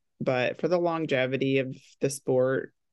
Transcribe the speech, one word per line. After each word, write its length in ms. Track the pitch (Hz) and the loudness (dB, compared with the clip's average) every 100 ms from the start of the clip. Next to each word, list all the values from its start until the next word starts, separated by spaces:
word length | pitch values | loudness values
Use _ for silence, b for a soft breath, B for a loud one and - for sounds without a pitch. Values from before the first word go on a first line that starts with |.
| _ - | _ -6
but 400 | - 127 120 - | -2 0 0 -2
for 80 | 160 | 0
the 100 | 180 | 2
longevity 800 | 170 165 156 135 131 135 135 135 | 0 0 0 0 0 0 2 0
of 180 | 131 135 - - | 0 -6 -18 -4
the 100 | 139 | -4
sport, 600 | 139 - 127 127 131 - _ _ | -2 0 2 2 0 -4 _ _